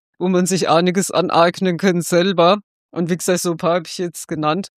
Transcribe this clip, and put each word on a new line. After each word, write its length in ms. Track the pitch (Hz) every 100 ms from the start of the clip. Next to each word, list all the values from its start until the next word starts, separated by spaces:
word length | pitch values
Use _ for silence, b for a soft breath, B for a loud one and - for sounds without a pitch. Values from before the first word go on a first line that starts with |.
| _ -
wo 100 | 185
man 180 | 180 180
sich 220 | 185 185
einiges 420 | 160 180 180 -
aneignen 680 | - 180 160 175 - 190 165
kann 240 | 196 175
selber. 560 | - 175 190 180 170 208 - _ _
Und 200 | 165 170
wie 60 | 175
gesagt, 240 | - 180
so 120 | 185
ein 40 | 165
paar 200 | 170 175
hab 100 | 156
ich 120 | -
jetzt 300 | 175 - -
genannt, 400 | 156 151 175 -